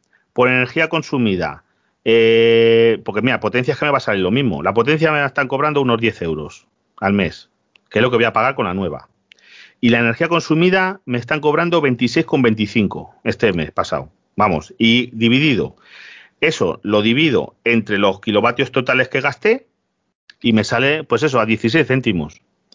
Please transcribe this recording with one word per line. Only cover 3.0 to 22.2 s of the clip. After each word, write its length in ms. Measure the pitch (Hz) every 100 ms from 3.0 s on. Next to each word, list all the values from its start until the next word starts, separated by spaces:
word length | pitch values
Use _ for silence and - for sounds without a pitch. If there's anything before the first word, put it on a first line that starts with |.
porque 180 | - 101
mira, 180 | 123 113
potencia 320 | 107 120 127
es 60 | 135
que 60 | 151
me 40 |
va 60 | 139
a 20 |
salir 220 | - 101
lo 80 | 90
mismo. 320 | 120 135 76
La 120 | 87
potencia 360 | 101 117 156 160
me 60 | 151
la 80 | 139
están 220 | 143 135
cobrando 320 | 135 147 147
unos 180 | 131 117
diez 200 | 117 -
euros 440 | 85 78 76 - _ _ _ _
al 140 | 98
mes, 360 | 101 87 - - _ _ _ _
que 80 | 104
es 40 |
lo 80 | 123
que 60 | 120
voy 80 |
a 80 | 117
pagar 220 | 110 123
con 100 | 139
la 100 | 104
nueva. 340 | 92 92 71 - _ _ _ _ - - _
Y 100 | 120
la 80 | 117
energía 300 | 117 113 165
consumida 720 | 170 - 156 180 190 185 196
me 140 | - 123
están 220 | 120 156
cobrando 400 | 147 151 175 175
veintiséis 460 | 143 120 123 160 160
con 160 | 139
veinticinco 720 | 120 107 101 120 98 - - _
este 300 | - 110 113
mes 180 | 87 78
pasado. 400 | - 87 73 71 _ _
Vamos, 400 | - 104 80 - -
y 320 | 113 117 120 113
dividido 600 | 117 127 151 113 76 - _ - - - - _
eso, 380 | 165 - 92 -
lo 180 | 101 104
divido 540 | 107 123 160 107 64 -
entre 320 | - 117 101 101
los 240 | 101 95
kilovatios 500 | - 104 113 123 131
totales 380 | 135 127 127 127
que 140 | 143
gasté 440 | 139 - 214 240 - _ _ _ _ _ _ _
y 100 | 120
me 120 | 110
sale, 380 | 104 117 135 156
pues 200 | 151 120
eso, 180 | 151 127
a 60 | 110
dieciséis 400 | 107 113 156 147
céntimos. 560 | 131 120 90